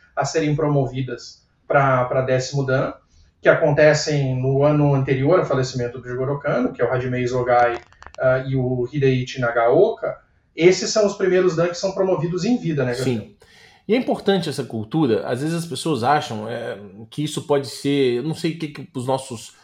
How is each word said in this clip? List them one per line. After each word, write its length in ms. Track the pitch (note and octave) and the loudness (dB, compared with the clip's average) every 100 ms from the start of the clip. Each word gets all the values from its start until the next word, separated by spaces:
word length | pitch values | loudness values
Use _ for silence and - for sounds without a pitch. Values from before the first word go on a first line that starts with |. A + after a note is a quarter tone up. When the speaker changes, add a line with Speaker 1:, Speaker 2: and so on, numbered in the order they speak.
| _ - | _ -6
Speaker 1:
a 80 | |
serem 320 | D3 E3 D3+ D3 | -2 0 0 0
promovidas 880 | D3+ C#3+ B2 B2+ B2 A#2+ - - _ _ - | 2 2 0 -4 -6 -8 -12 -20 _ _ 0
pra, 380 | C#3+ C3+ B2+ B2 | 2 4 2 2
pra 160 | C3+ | 0
décimo 420 | B2 B2+ - C#3 | 0 0 0 -2
dan, 300 | B2+ C3 - - _ _ _ _ | 0 0 -2 -6 _ _ _ _
que 80 | - | 2
acontecem 920 | D#3 D#3+ C#3+ D3+ D3 - D3 C3 B2+ | 4 2 4 6 4 0 0 0 0
no 240 | C3 C3+ | 0 2
ano 300 | C#3+ D3+ D3 | 4 4 4
anterior 460 | C3+ C3+ C3 C#3 F3+ | 2 2 2 4 2
ao 60 | D3+ | 2
falecimento 540 | C3+ B2+ B2+ A#2+ B2+ | 0 -2 -4 -6 -6
do 80 | A#2+ | -8
Jigoro 320 | B2 C3 C#3+ | -4 -4 -4
Kano, 320 | C#3+ B2 B2+ | -2 -2 -2
que 100 | - | 0
é 40 | A#2+ | -2
o 80 | |
Hajime 300 | C3 B2+ B2 | 0 -2 -2
Isogai, 580 | B2 B2+ A#2+ A#2+ A#2+ A#2+ - _ - - | -2 -2 2 4 2 0 -8 _ -20 -2
ah, 240 | C3 C3 C3+ | 0 0 0
e 80 | C3+ | -2
o 320 | B2+ B2+ B2 | -2 -2 -2
Hideichi 480 | D3 C3+ B2+ B2 C3+ | 0 2 2 -2 -4
Nagaoka. 720 | B2 A#2+ A#2 D3 A3 - - - _ _ _ - | -2 2 4 6 4 2 -6 -8 _ _ _ 4
Esses 360 | E3+ F3+ A3+ | 6 6 2
são 160 | A3 G3+ | 2 2
os 80 | - | 2
primeiros 400 | F#3+ F#3 F3+ D#3+ | 2 4 2 2
dan 140 | F3 | 0
que 80 | - | -2
são 140 | G3 | -4
promovidos 540 | F#3+ F#3+ D#3+ E3+ F3 G3 | 0 0 0 -2 -2 0
em 120 | B3 | 0
vida, 280 | E3 C#3+ B2+ | 0 -2 -2
né, 80 | |
Gabriel? 280 | A#2+ C3 A#2 | -2 -2 -2
Speaker 2:
Sim. 140 | - _ _ - - _ - | -6 _ _ -20 -20 _ -2
E 60 | |
é 40 | A#3+ | 0
importante 500 | B3+ A3 - G3 D#3+ | 0 -2 0 0 -2
essa 160 | C3+ | -6
cultura, 640 | - A2+ G#2+ D#3+ C#3+ G#2+ - | -6 -8 -4 0 2 2 0
às 140 | B2+ | -4
vezes 140 | D3+ E3 | -4 -4
as 100 | E3 | -6
pessoas 380 | B2+ E3+ C3+ | -6 -4 -2
acham, 440 | A#2+ D3 - A2 G#2+ | 0 0 -2 -8 -8
é, 300 | A#2+ A#2+ G#2 G2+ F#2+ A2+ | -8 -10 -12 -14 -20 -14
que 140 | - | -8
isso 180 | D3+ D3+ | -6 -6
pode 240 | B2 C#3+ B2+ | -2 -2 -2
ser, 500 | - C#3 C#3+ C3 A#2+ | -6 -2 0 2 0
eu 60 | |
não 120 | D3 D#3 | -4 -4
sei 160 | E3+ | -6
o 80 | E3 | -6
que 80 | D#3 | -8
que 180 | C#3+ C3 C3+ | -10 -12 -8
os 100 | B2 | -4
nossos 480 | C3+ - A2+ - - | -4 -6 -14 -16 -20